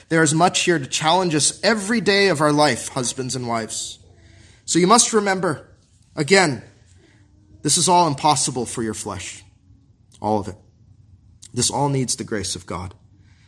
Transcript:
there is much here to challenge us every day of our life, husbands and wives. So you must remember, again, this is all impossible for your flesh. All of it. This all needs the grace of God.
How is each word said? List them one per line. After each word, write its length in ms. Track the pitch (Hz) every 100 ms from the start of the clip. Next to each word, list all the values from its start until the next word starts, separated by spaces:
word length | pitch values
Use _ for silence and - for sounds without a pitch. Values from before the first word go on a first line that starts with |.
| -
there 120 | 165
is 140 | 160 160
much 240 | 180 190
here 180 | - 170
to 80 | 131
challenge 480 | - 156 175 180
us 260 | 151 - -
every 380 | 190 220 190 233
day 260 | 180 202 196
of 120 | 151
our 120 | 151
life, 380 | 147 151 117 -
husbands 460 | - 123 - 127 127
and 120 | 123
wives. 500 | 117 110 - - - - - - - - - -
So 120 | 165
you 80 | 175
must 260 | 233 233
remember, 560 | 220 202 190 175 143 - - _ _ _ -
again, 460 | 143 190 175 120 - _ _ - _ _ _ _ _ -
this 160 | 147 185
is 100 | 165
all 180 | 180 170
impossible 600 | 139 156 139 - 127 113
for 160 | -
your 100 | 113
flesh. 500 | 107 104 92 - - - _ _ - _ _ _ -
All 180 | 104 107
of 80 | 98
it. 100 | 95 _ _ _ _ _ - _ _ -
This 200 | 117 120
all 180 | 120 143
needs 260 | 139 123 -
the 80 |
grace 320 | 95 107 95 -
of 120 | -
God. 260 | 95 92 - _ _ _ _